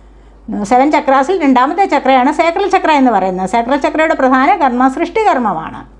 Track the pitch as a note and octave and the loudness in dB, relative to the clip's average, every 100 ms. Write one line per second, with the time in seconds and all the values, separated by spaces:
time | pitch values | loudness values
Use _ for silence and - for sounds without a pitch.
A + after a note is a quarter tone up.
0 | - - - - - G3+ G3+ B3 C#4+ D4+ | -20 -20 -20 -20 -10 -6 0 2 2 0
1 | C4+ C4+ C4+ G4 C#4+ B3+ C4+ F4 G4 D4 | 0 0 0 0 2 2 2 0 0 0
2 | B3+ C4 B3+ D#4+ E4 E4+ G4 F#4 F4+ D4 | 2 2 2 0 -2 0 0 0 2 2
3 | B3+ A3 F#3+ F#3 F#3+ A#3 A#3+ C#4 D#4 D4+ | 2 2 -2 -4 -2 -2 -2 -2 -2 -2
4 | D#4+ D#4 B3+ C4 C#4+ G4+ C#4 A#3+ C4 C4 | -2 0 2 2 2 2 0 2 0 0
5 | E4+ A4 G#4 C4+ A3 E3 E3 - - - | -4 -2 0 0 -2 -4 -8 -14 -18 -20